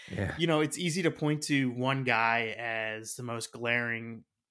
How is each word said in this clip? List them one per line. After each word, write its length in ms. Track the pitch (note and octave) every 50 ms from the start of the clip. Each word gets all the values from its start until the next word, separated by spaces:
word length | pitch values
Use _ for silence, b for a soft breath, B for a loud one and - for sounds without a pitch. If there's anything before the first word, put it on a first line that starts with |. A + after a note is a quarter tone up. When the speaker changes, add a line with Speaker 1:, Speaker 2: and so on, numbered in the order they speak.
| B B F#2
Speaker 1:
Yeah. 200 | - G2+ F2 - -
Speaker 2:
you 80 | E3
know, 140 | E3 D#3+ D3+
it's 160 | D#3 D3+ - -
easy 240 | F3+ F3 D3 F#3+ E3+
to 80 | E3
point 320 | D#3 - D#3 D3+ D3+ D3 D3
to 260 | - D3 C#3 C3+ B2+
one 340 | A#2+ B2 B2+ C3 C3+ C3+ C3
guy 500 | B2 A#2+ A2+ A2+ A#2 A#2 A#2 A2+ A2 G#2+ -
as 560 | A#2 A#2 A2+ A2+ A2 A2 A2 A2 A2 G#2+ -
the 80 | - B2
most 280 | A#2+ A#2 A2+ A2+ -
glaring 720 | - A#2 A#2 A#2 A#2+ A#2+ A#2+ A#2 A#2 A2+ A2+ A#2 A2+ A2+ - _ _ _ _ _